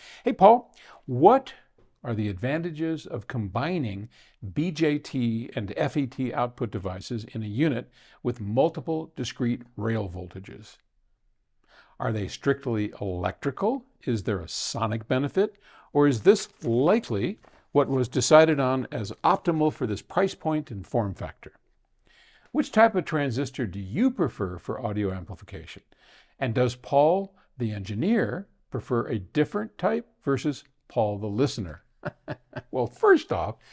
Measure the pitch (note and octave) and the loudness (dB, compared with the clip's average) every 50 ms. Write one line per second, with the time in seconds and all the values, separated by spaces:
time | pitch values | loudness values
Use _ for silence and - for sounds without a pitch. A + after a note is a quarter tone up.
0 | - - - - - C4 A3+ - F#3+ G#3+ A#3 B3 - - _ - - - - - | -20 -20 -20 -4 -4 -2 4 8 8 8 8 8 4 -4 _ -20 -20 -20 -20 -16
1 | _ - B2 B2 D#3 G#3 C#3 C3 - - - - _ _ _ _ _ _ _ _ | _ -6 2 6 8 8 8 8 4 -2 -12 -20 _ _ _ _ _ _ _ _
2 | - - G#2+ A2 G#2 G2+ F#2+ F2+ A#2+ C3 D3+ E3+ E3 F3 D#3 D#3 D#3+ D#3+ D#3+ D3+ | -8 -4 -2 -2 -2 -2 -2 -4 -4 -2 -2 -2 -4 -6 -4 -4 -4 -4 -4 -4
3 | - - - A#2 - - B2+ A#2 G#2 F#2+ F2 A#2 C#3 E3+ F#3 E3+ B2 G#2 F#2+ G2 | -6 -8 -10 -10 -8 -8 -6 -6 -6 -4 -4 -4 -2 -2 -2 -2 -2 -4 -6 -8
4 | G#2+ - - - - _ _ _ - G2 F2 D3 D#3+ F#3 D#3 D#3+ D#3+ D3 D3 D3 | -10 -12 -16 -20 -20 _ _ _ -14 -6 -4 -2 -2 -2 0 0 2 2 2 0
5 | - - - C3 A#2+ A#2 A2+ A2+ B2 - - A#2+ G2+ F#2+ - - - - - D3+ | -4 -4 -2 0 0 0 0 -2 -4 -6 -6 -6 -6 -4 -4 -2 -4 -2 0 -2
6 | C3+ B2 - - B2+ A#2+ C#3+ D3 B2 B2 - - B2 G2+ - F#2+ F#2+ F2+ F2+ G2+ | -2 -2 -4 -4 -4 -4 -2 -2 -2 -4 -4 -6 -6 -6 -4 -6 -6 -6 -8 -8
7 | - - A#2+ G#2+ A2 - - A2 G#2+ G#2 G#2 B2 D#3+ D#3 A#2+ A#2+ - - _ _ | -8 -8 -8 -8 -8 -8 -8 -8 -6 -4 -2 0 0 2 0 -2 -6 -10 _ _
8 | - - - _ - B2 A#2 - G2+ G2+ A2 C3 D3+ E3+ - D#3 A#2+ E3 D#3+ D#3+ | -20 -20 -20 _ -6 -6 -4 -4 -6 -2 2 2 2 2 0 -4 -6 -4 -4 -4
9 | D#3+ - _ - - - - - B2 A#2+ A#2+ A#2+ - - _ - G#2+ A2 A2+ A2 | -6 -8 _ -8 -8 -8 -4 -2 -2 0 0 -2 -6 -12 _ -4 -2 -2 -2 -2
10 | G2+ F2+ F2 F#2 F#2 F2+ - F#2+ G2 - - G#2 A2 - - _ _ _ _ _ | -2 -4 -8 -10 -10 -10 -12 -14 -14 -14 -16 -18 -18 -20 -20 _ _ _ _ _
11 | _ _ _ _ _ _ _ _ _ _ _ _ _ _ _ - _ _ _ - | _ _ _ _ _ _ _ _ _ _ _ _ _ _ _ -20 _ _ _ -6
12 | - B2 A2 G#2+ G2 - - - - C#3+ C3 - - B2 A2+ G#2+ G#2+ - - - | -4 -4 -2 -2 -4 -6 -8 -2 0 0 0 0 -2 -2 -2 -2 -2 -4 -6 -6
13 | G#2 F#2+ F2+ F2+ F#2 F#2+ - - - C#3+ B2 - F#3 A3+ C4+ C4 - _ _ _ | -6 -6 -4 -4 -4 -6 -6 -4 -6 -6 -4 -2 -2 -2 -2 -4 -8 _ _ _
14 | - C#3 A#2 G#2 E2+ A#2 G2+ F2+ E2+ - - - - - - A2+ A2+ G#2+ A#2 A2+ | -4 -4 -4 -2 -2 -4 -4 -4 -6 -8 -8 -8 -6 -6 -4 -4 -2 -2 -2 -4
15 | G#2+ - C3 C3 C#3+ C3+ - F#3 G#3 G#3+ - _ _ - - - - _ - D3 | -4 -2 -2 0 0 0 0 0 0 0 -2 _ _ -20 -20 -20 -16 _ 2 4
16 | C#3+ C#3+ B2+ G#2+ - F#3 A3+ - - - _ _ E3+ A#2+ A2+ B2 C#3 E3+ A3 A#3+ | 4 4 4 6 6 6 4 4 0 -8 _ _ -2 0 2 2 4 4 2 2
17 | - - A2+ G2 A2+ F3 A3 - - - - _ _ _ - C#3+ C3+ C3 C3+ C3 | 0 -2 -2 -2 -2 -4 -6 -8 -16 -20 -20 _ _ _ 2 2 2 4 2 0
18 | B2 B2 - C3 A#2 - D3+ D#3 D#3+ D#3+ D3+ C#3 C3 C3 C3 C3 - - D3+ B2+ | 0 0 0 0 4 8 8 8 8 8 4 2 2 0 0 -2 -2 -4 -6 -6
19 | G#2 G2 - - - D#3+ F#3+ - - F3 E3 D#3 D#3 D3+ - - C3 G#2+ G2+ - | -6 -6 -6 0 2 2 2 2 0 0 0 2 2 0 0 -2 -2 -4 -4 -6
20 | - - - F#3 G3 F#3+ - - - D#3 D3+ D#3 D3+ - G#2+ G2 F#2 - - A#2+ | -6 -4 0 0 0 0 -2 -4 -4 -2 -2 -2 -4 -6 -10 -12 -8 -2 -2 -2
21 | G#2+ G2 F2+ - F2 F2 - _ - - - _ _ _ _ _ _ _ _ _ | -2 -2 -4 -8 -10 -12 -12 _ -20 -20 -20 _ _ _ _ _ _ _ _ _
22 | _ _ _ _ _ _ _ _ _ _ - A3 - - - G#3+ A3+ A3 G3 F#3 | _ _ _ _ _ _ _ _ _ _ -2 -2 -2 2 4 4 4 4 4 0
23 | - - D#3+ D3+ C#3+ C3 A2 B2+ - - - - A#2 F#2+ F#2+ G2+ F#2+ F#2 A2 G3+ | -2 0 -2 0 0 0 0 -2 -4 -4 -4 -4 -4 -4 -4 -8 -8 -6 -2 0
24 | A#3 C3 C3 - D#3+ B2 - - G2+ F2+ F2+ F2 - - A#2+ - A2+ G#2+ G#2 G#2 | 0 0 2 0 -2 -2 0 -4 -4 -4 -6 -6 -8 -8 -6 -4 -4 -4 -2 -2
25 | G#2 F#2+ F#2 F#2 E2 - F#2 - - - F2+ E2 D#2 - - - - _ _ _ | -2 -2 -2 -6 -8 -12 -14 -14 -14 -14 -14 -14 -14 -16 -18 -20 -20 _ _ _
26 | _ - - - _ _ _ - C3+ A#2+ G#2+ B2 B2 B2 B2 - - - C#3 C#3 | _ -20 -20 -20 _ _ _ -6 -4 -2 0 0 0 0 -2 -6 -6 0 2 4
27 | D3 D#3+ F#3 G3 G3 - _ _ _ _ _ - A#2+ G#2+ G#2+ G2+ F#2+ F#2 G2+ G#2+ | 4 4 4 2 -2 -6 _ _ _ _ _ -6 -4 -4 -4 -6 -6 -6 -4 -2
28 | D#3 G#3 A#3+ G3+ A#2+ G#2 A2+ G3 G3+ - _ _ _ _ - A#2 - - B2 A#2 | 0 2 2 2 2 0 -2 -6 -8 -12 _ _ _ _ -8 -8 -2 0 0 0
29 | - - B2 G2+ F#2 - - D3 D3 - - G#3 A3 - - - F3+ G3+ A3+ A#3 | 0 0 -4 -4 -6 -2 0 0 0 2 0 -4 -6 -6 -6 -2 -2 0 0 -2
30 | - _ _ _ _ C#3 C#3 B2 - D3+ C#3 - - _ _ _ _ - - A#2+ | -4 _ _ _ _ -2 -2 0 0 -4 -4 -4 -10 _ _ _ _ -4 -2 0
31 | A2 G#2 G#2 G2+ A2 G#2 G2+ A2+ C#3+ C3 - A#2 F#2 D#2+ D#2+ - _ _ _ _ | 0 0 -2 -4 -6 -4 0 0 0 0 -2 -6 -8 -8 -10 -14 _ _ _ _
32 | - - - _ _ - - - _ _ - - - _ - C3 A#2+ - - - | -12 -12 -12 _ _ -12 -12 -12 _ _ -16 -16 -12 _ -4 -2 -2 -4 -2 4
33 | A4 G#4 F4+ - - - A2 F2 E2 G#2+ - - _ - | 6 8 8 6 6 0 -4 -4 -4 -4 -6 -10 _ -20